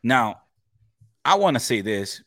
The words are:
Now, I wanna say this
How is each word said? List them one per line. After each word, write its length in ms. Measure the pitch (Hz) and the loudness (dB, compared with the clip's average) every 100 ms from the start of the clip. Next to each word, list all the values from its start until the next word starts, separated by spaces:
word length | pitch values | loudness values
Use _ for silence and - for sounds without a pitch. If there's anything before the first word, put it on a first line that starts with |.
Now, 400 | 117 127 110 - _ _ _ _ _ _ _ _ | 0 2 0 -6 _ _ _ _ _ _ _ _
I 120 | - 196 | 0 2
wanna 240 | 190 131 | 2 0
say 200 | - 113 | -2 -4
this 420 | 101 101 98 - | -2 -4 -6 -12